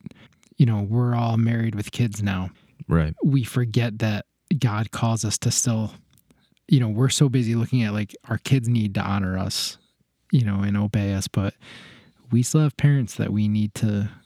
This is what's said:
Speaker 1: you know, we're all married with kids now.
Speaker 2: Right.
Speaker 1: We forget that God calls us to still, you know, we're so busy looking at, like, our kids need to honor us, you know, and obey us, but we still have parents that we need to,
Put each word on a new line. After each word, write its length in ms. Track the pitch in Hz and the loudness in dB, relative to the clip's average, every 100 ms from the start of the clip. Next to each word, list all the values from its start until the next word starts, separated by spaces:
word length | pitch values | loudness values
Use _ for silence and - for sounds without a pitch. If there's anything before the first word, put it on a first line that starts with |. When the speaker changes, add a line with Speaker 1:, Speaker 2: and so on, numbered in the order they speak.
| - - - _ _ - | -14 -20 -20 _ _ 2
Speaker 1:
you 80 | 120 | 4
know, 140 | 107 101 | 4 0
we're 280 | 117 120 117 | 0 2 0
all 220 | 117 113 | 0 2
married 360 | 113 117 113 | 2 0 -2
with 180 | 104 - | -4 -8
kids 300 | - 117 101 | -2 -2 0
now. 300 | 101 92 92 - _ _ - | -2 -2 -4 -10 _ _ 0
Speaker 2:
Right. 280 | 82 78 80 | 0 0 0
Speaker 1:
We 200 | 160 135 | 0 0
forget 540 | 113 127 120 120 117 110 | 0 -2 0 0 -2 -2
that 260 | 110 104 - _ - 135 | -2 -2 -6 _ -6 0
God 320 | 117 107 107 | 0 0 -4
calls 340 | - 117 113 107 | -2 -2 0 -2
us 120 | - | -2
to 100 | 123 | -2
still, 400 | - 123 110 107 - _ _ _ _ _ _ - | -2 -2 -2 -4 -10 _ _ _ _ _ _ 2
you 100 | 135 | 2
know, 80 | 113 | 4
we're 200 | 107 127 | 2 0
so 200 | - 143 | 2 2
busy 260 | 127 113 117 | 2 0 0
looking 280 | 110 127 | 0 0
at, 100 | 110 | -2
like, 200 | 104 104 - - | -2 -6 -10 -8
our 100 | 110 | -6
kids 280 | - 135 117 | 0 0 2
need 260 | 117 107 101 | 0 0 -2
to 60 | |
honor 360 | 98 98 92 92 | -2 -2 -2 -2
us, 400 | 98 - - - _ _ _ _ - | -4 -4 -8 -10 _ _ _ _ 0
you 120 | 143 | 2
know, 180 | 107 98 | 2 0
and 140 | 101 101 | 0 0
obey 380 | 104 104 101 | 0 0 0
us, 140 | 98 - | -2 -2
but 260 | 101 98 - - - - - - _ - | -2 -2 -6 -20 -20 -20 -20 -20 _ -2
we 120 | 117 | 0
still 160 | 123 156 | 2 2
have 140 | 147 - | 2 4
parents 400 | 143 139 110 - | 4 4 0 -4
that 160 | 101 | -2
we 160 | 101 107 | 0 2
need 260 | 107 107 - | 2 -2 0
to, 340 | 110 104 104 - | 0 0 -4 -8